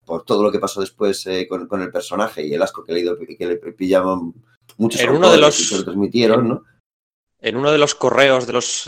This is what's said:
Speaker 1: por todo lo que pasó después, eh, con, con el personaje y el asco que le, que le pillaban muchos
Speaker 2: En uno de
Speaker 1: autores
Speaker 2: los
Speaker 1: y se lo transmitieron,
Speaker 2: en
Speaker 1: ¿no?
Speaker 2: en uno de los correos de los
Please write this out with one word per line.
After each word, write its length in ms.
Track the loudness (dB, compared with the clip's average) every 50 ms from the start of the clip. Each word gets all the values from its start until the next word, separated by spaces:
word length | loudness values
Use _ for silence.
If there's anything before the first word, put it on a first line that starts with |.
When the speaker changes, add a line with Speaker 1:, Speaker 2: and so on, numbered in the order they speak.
| _
Speaker 1:
por 180 | -10 -10 -10 -4
todo 180 | -2 0 2
lo 100 | 2 0
que 80 | 0 -2
pasó 200 | -4 -4 -4 -6
después, 440 | -8 -8 -6 _ -2 -2 -2 -4 -6
eh, 200 | -6 -6 -6 -4
con, 200 | -6 -8 -10 -8
con 140 | -8 -6 -6
el 100 | -6 -6
personaje 540 | -6 -8 -8 -6 -4 -4 -4 -4 -6 -8 -8
y 80 | -6 -2
el 80 | -2
asco 220 | -2 -4 -4 -12 -10
que 100 | -6 -4
le, 100 | -4 -2 -2 -4 -6 -10 -16 -10
que 80 | -8 -6
le 120 | -6 -6
pillaban 760 | -6 -8 -12 -8 -6 -2 2 2 2 2 0 -2 -4 -6 -10 -12 -16 _ _ _ _ _ _ _
muchos 240 | -2 -2 -2 0 0
Speaker 2:
En 80 | 0 2
uno 200 | 2 4 6 6
de 60 | 8
Speaker 1:
autores 60 | 8
Speaker 2:
los 180 | 6 6 4 2
Speaker 1:
y 40 | -2
se 120 | -2 -4
lo 60 | -4 -4
transmitieron, 560 | -4 -4 -2 -4 0 2 2 4 4 4 2
Speaker 2:
en 80 | 2
Speaker 1:
¿no? 160 | 0 -2 -4 -8 _ _ _ _ _ _ _ _ _ _ _ _ _ _ _
Speaker 2:
en 160 | -6 -6 -4
uno 140 | 0 0 2
de 60 | 4
los 160 | 4 2 2 0
correos 540 | 0 0 2 4 4 4 4 4 2 0
de 60 | -2 -4
los 340 | -4 -2 -2 -6 -8 -8